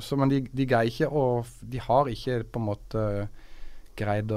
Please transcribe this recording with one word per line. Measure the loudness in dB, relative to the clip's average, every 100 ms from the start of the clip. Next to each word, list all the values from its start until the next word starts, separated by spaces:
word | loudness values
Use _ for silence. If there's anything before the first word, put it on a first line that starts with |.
så, | -2 2
men | 4
de, | 4 0
de | -2 4
greier | 4 4
ikke | 2 0
å | 2 2 2
f-, | -2 -10
de | -10 -6
har | 2 4 4
ikke | 0 -2 -2 -2
på | -2
en | -2
måte | -4 -4 -2 0 0 -4 -8 -14 -10 -10 -10 -12 -6
greid | 0 0 0